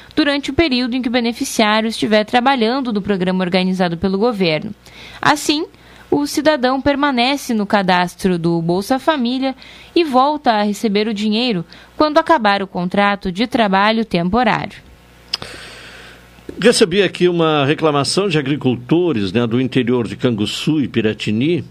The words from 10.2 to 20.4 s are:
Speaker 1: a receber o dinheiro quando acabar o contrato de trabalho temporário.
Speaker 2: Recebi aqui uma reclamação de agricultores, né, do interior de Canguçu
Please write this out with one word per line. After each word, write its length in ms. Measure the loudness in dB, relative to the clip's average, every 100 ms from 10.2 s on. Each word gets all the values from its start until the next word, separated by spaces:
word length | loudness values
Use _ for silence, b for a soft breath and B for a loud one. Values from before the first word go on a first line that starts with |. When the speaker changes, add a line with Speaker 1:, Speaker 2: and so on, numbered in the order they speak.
| 2 2 0
Speaker 1:
a 100 | 2
receber 420 | 0 0 0 0 0
o 80 |
dinheiro 520 | -2 -2 0 0 -2 -6 B B -2
quando 200 | 2 2
acabar 460 | 2 2 2 0
o 40 | -2
contrato 640 | -4 -2 0 2 0 -4
de 160 | -4 -2
trabalho 600 | 0 2 2 2 2 0
temporário. 720 | -2 0 0 2 0 -4 -12 -20 -20 -20 -20 -14 -12 B B B B B B B B B B -18 0
Speaker 2:
Recebi 420 | 2 4 2 2
aqui 240 | 0 2 2
uma 380 | 2 2 2 2
reclamação 640 | 2 2 0 0 0 0
de 80 | 0
agricultores, 960 | 0 0 0 -2 0 2 2 0 0
né, 120 | 0 0
do 140 | 0
interior 480 | 0 0 0 0 -2
de 80 | -2
Canguçu 640 | -2 0